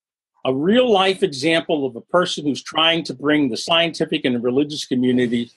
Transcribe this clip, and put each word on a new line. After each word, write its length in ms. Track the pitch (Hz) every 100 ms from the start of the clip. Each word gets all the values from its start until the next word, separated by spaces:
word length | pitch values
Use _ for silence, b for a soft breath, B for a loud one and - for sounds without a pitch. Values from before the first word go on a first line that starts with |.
| _ _ _ _ 131
a 80 |
real 360 | 131 170 240 254
life 340 | 196 190 190
example 640 | 196 135 160 165 - 156 131
of 120 | 113
a 40 |
person 440 | - 180 180 - 147
who's 180 | 120
trying 400 | - 156 160 165
to 100 | 151
bring 360 | 135 143 151 135
the 80 | 110
scientific 640 | - 170 165 - 160 156
and 180 | - 123
religious 440 | 123 127 147 147 -
communities 680 | 127 127 123 120 120 117